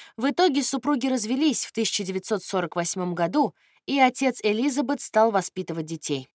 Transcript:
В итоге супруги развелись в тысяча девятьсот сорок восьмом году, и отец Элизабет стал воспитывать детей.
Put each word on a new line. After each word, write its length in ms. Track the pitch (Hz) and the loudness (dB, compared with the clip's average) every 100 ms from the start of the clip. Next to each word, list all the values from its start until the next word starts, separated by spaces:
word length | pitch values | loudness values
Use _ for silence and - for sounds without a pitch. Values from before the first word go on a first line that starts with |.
| - - | -18 -4
В 100 | 262 | 0
итоге 340 | 240 370 277 | 2 2 2
супруги 440 | 247 - 294 285 262 | 0 -2 0 0 0
развелись 580 | 254 208 254 311 233 | 0 0 0 2 0
в 80 | - | -2
тысяча 320 | - 220 - | -4 -2 -2
девятьсот 400 | 180 185 - 208 | -4 -4 -2 -4
сорок 320 | - 190 170 175 | -2 -2 -2 -2
восьмом 380 | 170 185 180 | -4 -2 -4
году, 400 | 175 175 262 240 - _ _ - | -2 0 2 0 -2 _ _ -2
и 120 | 277 | 4
отец 420 | 254 254 269 247 | 4 4 0 0
Элизабет 580 | 214 214 285 262 233 285 | 0 0 0 0 -2 -2
стал 300 | - 214 226 | 0 4 4
воспитывать 560 | 202 175 - 170 165 156 | 2 -2 -6 -6 -6 -6
детей. 420 | 165 - 139 127 | -6 -4 -6 -6